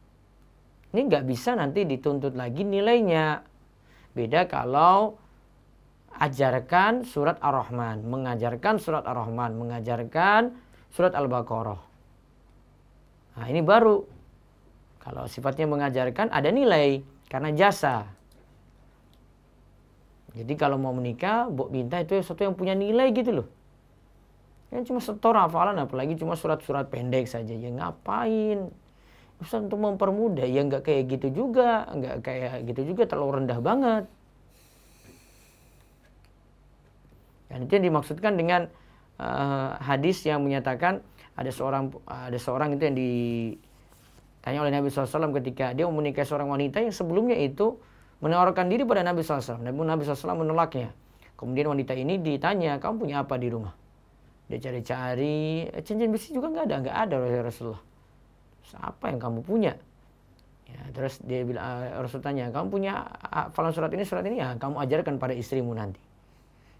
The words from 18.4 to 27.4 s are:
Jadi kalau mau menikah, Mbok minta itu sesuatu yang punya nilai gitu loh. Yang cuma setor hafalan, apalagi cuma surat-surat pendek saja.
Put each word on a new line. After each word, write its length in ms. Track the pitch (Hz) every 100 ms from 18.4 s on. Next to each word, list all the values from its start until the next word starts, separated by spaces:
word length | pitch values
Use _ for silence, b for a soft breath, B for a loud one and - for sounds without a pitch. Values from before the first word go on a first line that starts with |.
| _ - - - - _ _ - _ _ _ _ - _ _ _ _ _ -
Jadi 240 | 113 113
kalau 240 | 147 143 139
mau 160 | 131
menikah, 560 | 127 123 117 185 226 240
Mbok 240 | 135 -
minta 240 | 135 120 175
itu 240 | 165 196
sesuatu 240 | 180 160 202
yang 80 |
punya 240 | 185 185 190
nilai 320 | 202 233 262
gitu 320 | 226 240 160
loh. 60 | - - _ _ _ _ _ _ _ _ _ - -
Yang 200 | 240 247
cuma 100 | 254
setor 360 | 240 208 226 220
hafalan, 400 | 165 165 190 190
apalagi 400 | 135 131 143 160
cuma 160 | 165
surat-surat 560 | 165 160 156 - 139 135
pendek 400 | 123 123 131 120
saja. 240 | 117